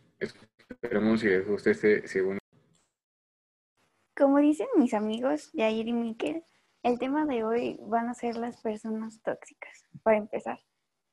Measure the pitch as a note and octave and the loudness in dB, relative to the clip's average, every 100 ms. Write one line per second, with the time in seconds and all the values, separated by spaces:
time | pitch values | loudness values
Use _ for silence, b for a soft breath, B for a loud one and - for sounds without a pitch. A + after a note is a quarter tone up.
0 | _ _ - - - _ _ - A#2+ G#2+ | _ _ -10 -10 -20 _ _ -12 -4 0
1 | A2 A2+ A2 F#2 G2+ G2+ G#2+ G#2+ G#2+ G#2 | 2 2 2 2 2 0 0 2 4 2
2 | - F#2+ F#2+ G2 - _ _ _ _ _ | 0 -2 -2 -4 -10 _ _ _ _ _
3 | _ _ _ _ _ _ _ _ _ _ | _ _ _ _ _ _ _ _ _ _
4 | _ - C#4 C#4+ D4 D4+ B4+ G#4+ B3 G#3+ | _ 2 4 6 4 2 2 4 4 2
5 | G#3+ A3 B3+ D4+ - D#4+ A3 A3 A3+ A#3+ | -2 -2 -2 -4 -6 -2 0 0 -2 -2
6 | A#3 A3 D#4 E4 - _ _ _ B3 A#3+ | -4 -4 -6 -6 -10 _ _ _ -2 0
7 | C4 D4 D4+ A#3+ A3 A#3 B3 - A3 A#3 | 0 0 0 0 0 -2 -2 -8 -4 -2
8 | A#3 A#3+ A#3+ A#3 A#3+ - A3+ G#3+ A3+ A3 | -2 -4 -6 -4 -8 -6 -8 -6 -6 -6
9 | A3 G#3+ - - - _ - - _ - | -8 -8 -8 -8 -12 _ -20 -20 _ -2
10 | A3+ G#3+ G#3 A3+ - - _ _ _ _ | 2 2 0 -8 -8 -12 _ _ _ _
11 | _ | _